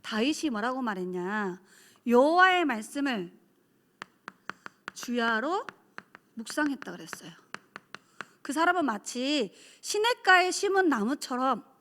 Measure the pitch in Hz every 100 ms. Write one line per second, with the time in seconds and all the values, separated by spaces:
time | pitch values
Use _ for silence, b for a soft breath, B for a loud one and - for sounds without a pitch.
0 | - 220 247 311 320 220 233 262 247 196
1 | 180 180 180 214 196 185 b b b b
2 | - 240 285 349 370 359 320 220 214 285
3 | 277 233 175 - _ _ _ _ _ _
4 | - _ - _ _ B B B - -
5 | - 240 233 220 269 381 539 - _ -
6 | _ - _ - 226 - 302 262 - 175
7 | 165 - 160 165 _ - _ - _ -
8 | B B B B - 294 339 359 285 208
9 | - 247 262 302 202 B B B - 415
10 | 453 480 - 370 359 359 392 381 370 247
11 | 208 277 - 247 262 226 - _